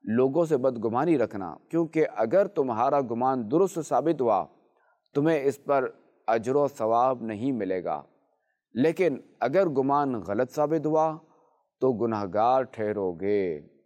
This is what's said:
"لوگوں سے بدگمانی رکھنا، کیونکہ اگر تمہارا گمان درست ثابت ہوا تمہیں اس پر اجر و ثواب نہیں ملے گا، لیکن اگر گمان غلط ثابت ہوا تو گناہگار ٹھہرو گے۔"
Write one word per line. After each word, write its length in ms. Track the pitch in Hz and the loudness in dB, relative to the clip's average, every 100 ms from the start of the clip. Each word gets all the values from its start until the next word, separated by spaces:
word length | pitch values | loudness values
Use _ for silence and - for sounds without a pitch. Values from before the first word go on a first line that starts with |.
"لوگوں 420 | - 113 135 143 | -2 0 2 2
سے 120 | 165 147 | 0 2
بدگمانی 600 | 131 117 110 117 156 156 | 0 -2 -2 0 2 2
رکھنا، 380 | 110 104 90 73 _ | 2 -2 -10 -12 _
کیونکہ 380 | 165 165 160 151 104 | -2 0 0 0 2
اگر 300 | 113 180 202 | 2 4 2
تمہارا 540 | - 135 110 131 143 | 0 -2 2 2 2
گمان 500 | 127 117 127 131 107 | 0 0 0 0 0
درست 280 | 147 190 170 147 | 2 2 -2 -2
ثابت 340 | 131 147 160 | 0 0 0
ہوا 240 | 120 98 80 _ _ _ _ _ _ | 2 2 0 _ _ _ _ _ _
تمہیں 300 | - 151 160 | 0 2 2
اس 200 | 139 131 | 0 -4
پر 260 | - 139 127 - _ _ - | 0 0 0 -8 _ _ -2
اجر 280 | 113 110 | -2 0
و 140 | 139 139 | 0 0
ثواب 540 | 139 110 113 127 127 | 0 0 2 2 0
نہیں 300 | 113 107 131 | -6 -4 -4
ملے 320 | 127 95 92 | -2 -2 -4
گا، 180 | 87 76 69 _ _ _ _ _ _ | -4 -8 -10 _ _ _ _ _ _
لیکن 460 | 110 147 165 175 120 - _ | -2 0 2 0 -2 -12 _
اگر 260 | 120 165 190 | -2 0 0
گمان 480 | 135 135 143 143 | 0 0 0 0
غلط 380 | 120 87 101 127 | -4 -4 -4 -2
ثابت 340 | - 147 160 147 | -2 0 0 0
ہوا 320 | 156 160 156 _ _ _ _ _ _ | 0 0 -4 _ _ _ _ _ _
تو 120 | 131 | 0
گناہگار 680 | 113 113 110 101 95 117 131 | 0 -2 -2 -4 0 2 2
ٹھہرو 500 | 127 113 104 104 95 | -2 -4 -4 -2 -4
گے۔" 600 | 82 95 104 92 76 76 _ | -4 -2 0 0 -4 -10 _